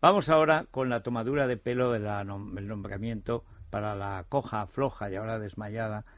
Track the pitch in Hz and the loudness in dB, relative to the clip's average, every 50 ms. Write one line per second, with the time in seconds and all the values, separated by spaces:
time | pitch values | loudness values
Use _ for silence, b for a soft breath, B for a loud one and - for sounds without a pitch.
0 | - 160 196 208 151 139 160 156 156 151 156 156 170 - - 131 131 127 123 117 | 8 8 6 6 4 6 6 6 8 8 6 4 2 -2 -4 -2 0 0 0 0
1 | 101 123 120 117 113 120 139 147 139 127 123 104 - 123 123 123 127 123 120 110 | 0 -2 -2 -2 -2 0 0 2 2 2 0 -2 -2 -2 0 2 2 2 2 0
2 | 104 107 104 101 101 98 101 98 104 104 92 101 98 101 110 104 98 98 98 98 | 0 -2 -2 -4 -4 -6 -6 -8 -8 -8 -8 -8 -8 -6 -6 -8 -8 -8 -8 -6
3 | 104 113 117 107 - - 120 117 - B B B B B - 104 104 104 104 98 | -4 -4 -4 -4 -4 -4 -4 -4 -4 B B B B B -4 -4 -2 -2 -4 -4
4 | 98 101 98 95 87 - - 139 131 - - 107 104 95 - - 139 135 - - | -4 -6 -6 -6 -8 -2 -2 -2 -2 0 -4 -4 -4 -4 -2 -2 -2 -2 -2 -4
5 | 107 101 95 95 107 113 113 113 107 101 92 - 107 104 107 113 113 110 107 104 | -8 -6 -4 -4 -4 -4 -4 -4 -4 -8 -8 -8 -10 -8 -6 -4 -4 -4 -4 -6
6 | 104 b b | -8 b b